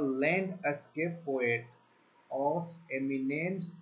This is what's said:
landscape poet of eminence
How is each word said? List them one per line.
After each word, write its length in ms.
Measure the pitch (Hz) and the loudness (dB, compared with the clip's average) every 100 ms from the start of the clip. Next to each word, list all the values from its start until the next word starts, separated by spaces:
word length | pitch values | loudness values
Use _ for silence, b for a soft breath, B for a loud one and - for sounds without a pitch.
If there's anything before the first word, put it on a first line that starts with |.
| 143 131 | 6 4
landscape 1080 | 147 180 190 - 143 143 - - 170 170 - | 4 4 0 -2 -2 -2 -4 -2 -2 -2 -2
poet 340 | 135 120 117 113 - _ _ _ _ - | 2 2 2 -2 -18 _ _ _ _ -8
of 340 | 135 143 165 170 - - 131 | -2 0 0 -2 -10 -6 -2
eminence 640 | 135 135 131 147 170 190 - - | 0 0 0 0 0 -2 -6 -10